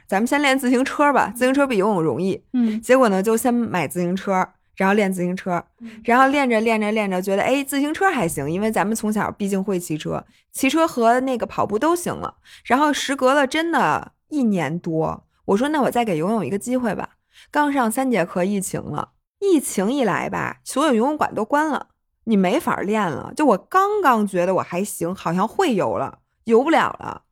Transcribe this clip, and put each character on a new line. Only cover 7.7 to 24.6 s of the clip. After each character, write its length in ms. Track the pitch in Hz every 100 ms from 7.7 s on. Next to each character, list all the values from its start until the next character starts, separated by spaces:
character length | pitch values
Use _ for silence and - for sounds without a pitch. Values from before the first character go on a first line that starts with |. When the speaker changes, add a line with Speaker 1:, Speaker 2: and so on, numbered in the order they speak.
| 277
Speaker 1:
行 140 | 294
车 160 | 320 381
还 180 | 294 170
行， 240 | 156 143
因 80 | 175
为 100 | 220
咱 160 | 220 185
们 80 |
从 200 | 220 214
小 180 | 208 175
毕 160 | - 196
竟 160 | 196
会 160 | 190 180
骑 180 | 175 156
车， 280 | 165 160 - _ _
骑 180 | - 277
车 160 | 311 330
和 360 | 254 226 247
那 160 | 262 240
个 80 | 196
跑 200 | - 202
步 140 | 208
都 160 | 302 349
行 180 | 202
了。 220 | 101 - - _ - -
然 120 | 247
后 140 | 302
时 240 | 269 - 269
隔 180 | 254
了 140 | 285 269
真 240 | 311 330
的 400 | 302 175 139 - _ -
一 140 | 302
年 340 | 233 190 143 170
多， 480 | 175 160 160 160 _ _ -
我 120 | 196
说 120 | 285
：“那 120 | 311
我 100 | 233
再 140 | 240 226
给 120 | 160
游 120 | 175
泳 160 | 226 180
一 40 |
个 80 | 202
机 200 | 240 254
会 160 | 240
吧。” 160 | 175 - _ _ _ -
刚 200 | 294 294
上 200 | 277 226
三 180 | 240 269
节 160 | 214 170
课， 180 | 190
疫 180 | 180 202
情 200 | 185 -
了。 280 | - 147 - _ _ -
疫 200 | 403 320
情 320 | - - 196
一 120 | 285
来 260 | 220 143 135
吧， 280 | 180 131 -
所 200 | - 262 311
有 80 |
游 120 | 226 262
泳 120 | 302
馆 180 | - -
都 80 |
关 240 | 220 285 311
了， 200 | 247 - _ _ _
你 140 | - 208
没 220 | 180 269
法 180 | - -
练 280 | 185 220 190
了。 280 | 123 - -
就 100 | 302
我 120 | 185
刚 440 | - - 392 427
刚 240 | 330 226 208
觉 200 | 185 180
得 100 |
我 60 | 180